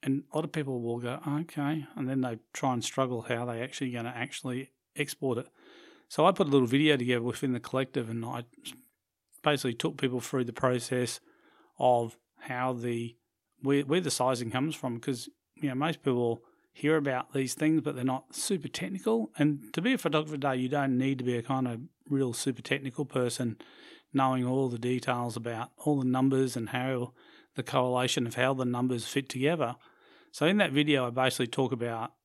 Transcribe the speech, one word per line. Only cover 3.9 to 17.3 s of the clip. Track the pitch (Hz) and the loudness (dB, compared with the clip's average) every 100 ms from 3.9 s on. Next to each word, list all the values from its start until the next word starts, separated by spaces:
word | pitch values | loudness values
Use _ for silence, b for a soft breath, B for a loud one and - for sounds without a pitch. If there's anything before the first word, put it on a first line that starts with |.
gonna | 120 117 123 | -4 -6 -6
actually | 123 - 135 123 135 _ _ - | -8 -6 -6 -8 -8 _ _ -6
export | 143 - 135 117 | -6 -2 -2 -2
it. | 135 B B B B B B | -4 B B B B B B
So | - 165 | 4 4
I | |
put | 190 165 | 6 6
a | |
little | 139 123 | 6 6
video | 135 151 143 | 4 6 4
together | 123 123 | 4 2
within | 120 123 139 | 0 -2 -2
the | 123 | -2
collective, | - 131 135 - 113 | -2 -4 -2 -2 -4
and | 117 117 | -6 -6
I | 123 120 _ - - _ _ _ _ _ - | -8 -10 _ -18 -18 _ _ _ _ _ -2
basically | - 143 131 | 2 2 0
took | 117 156 135 | -2 -4 -2
people | 131 123 | -2 -2
through | 117 135 | -4 -2
the | 120 | -2
process | 117 131 123 117 127 123 - b b b b b b | 2 2 2 0 -2 -2 -4 b b b b b b
of | 127 123 117 - _ _ | 4 4 2 -8 _ _
how | - 123 127 | -10 -4 -4
the, | 123 120 117 117 117 _ _ _ _ | -4 -4 -4 -6 -10 _ _ _ _
where, | 135 143 | 2 2
where | 143 165 | 2 0
the | 165 | 0
sizing | - 127 127 117 | 0 0 0 -2
comes | 127 151 151 | -2 -2 -2
from, | 131 117 | -6 -4
'cause, | 117 123 - _ _ _ | -4 -4 -6 _ _ _
you | 147 | -4
know, | 127 | 0
most | 151 156 | -2 0
people | - 123 120 113 b b b | 0 2 2 -2 b b b
hear | - 147 160 | -4 2 2
about | 143 127 - | 2 -2 -4